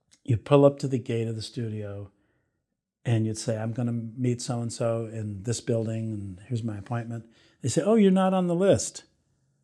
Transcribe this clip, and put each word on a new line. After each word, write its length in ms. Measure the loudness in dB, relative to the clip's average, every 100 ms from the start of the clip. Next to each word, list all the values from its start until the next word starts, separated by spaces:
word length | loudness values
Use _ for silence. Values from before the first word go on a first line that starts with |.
| _ _
you'd 220 | -2 -2
pull 200 | 4 6
up 140 | 6 4
to 80 | -2
the 120 | -4
gate 280 | -2 -2 -2
of 80 |
the 80 | -6
studio, 680 | -8 -8 -6 -6 -8 -10 -14 _ _ _ _ _ _ _ _ _
and 220 | 0 0 0
you'd 120 | -2
say, 200 | -4 -4
"I'm 140 | -4
gonna 200 | -4 -4
meet 480 | -4 -8 -4 -2 -2
so-and-so 640 | -4 -4 -6 -4 -2 -2 -4
in 360 | -8 -8 -8
this 180 | -6 -4
building, 520 | -2 0 0 -4 -4
and 280 | -6 -8 -12 -6
here's 160 | -6
my 160 | -4 -8
appointment." 480 | -6 -6 -6 -10 -12 _ _ _
They 60 | -2
say, 140 | 0
"Oh, 140 | 4 6
you're 160 | 6
not 200 | 6 4
on 140 | 2 2
the 80 |
list." 500 | 4 4 4 2 -10 -20 _ _ _ _ _